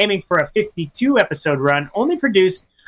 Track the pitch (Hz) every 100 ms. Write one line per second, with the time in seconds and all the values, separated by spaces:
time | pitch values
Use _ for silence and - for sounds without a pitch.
0 | 208 196 - 175 143 220 214 - 151 -
1 | 262 262 185 151 156 139 143 143 147 202
2 | 277 349 277 190 185 185 - _